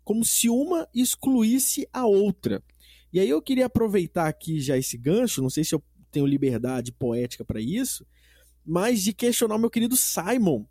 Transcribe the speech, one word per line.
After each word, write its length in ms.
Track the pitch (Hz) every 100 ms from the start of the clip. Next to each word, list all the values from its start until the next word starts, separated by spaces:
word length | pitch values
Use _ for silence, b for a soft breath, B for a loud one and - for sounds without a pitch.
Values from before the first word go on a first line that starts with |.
como 220 | - 220
se 240 | 226 - 233
uma 400 | 240 302 339 -
excluísse 920 | 233 254 - 269 254 220 262 - - -
a 140 | 254 240
outra. 560 | 196 202 - - - - _ b b b
E 80 | 175
aí 80 | 208
eu 140 | 302
queria 240 | - 254 254
aproveitar 640 | 226 226 202 165 180 156
aqui 320 | - - 160
já 180 | 135 131
esse 180 | 131 120
gancho, 460 | 127 208 247 -
não 80 | 131
sei 140 | 147
se 100 | 156
eu 80 | 156 - _ _
tenho 160 | 151 139
liberdade 680 | 143 139 113 123 131 120
poética 520 | - 127 117 123 -
pra 160 | 110 110
isso, 460 | 113 214 262 - - b b b b b
mas 380 | - 165 233 240
de 100 | 185
questionar 440 | - 240 233 226 214
o 20 |
meu 120 | 226
querido 260 | 233 233 247
Simon 680 | - - 175 254 190 120 107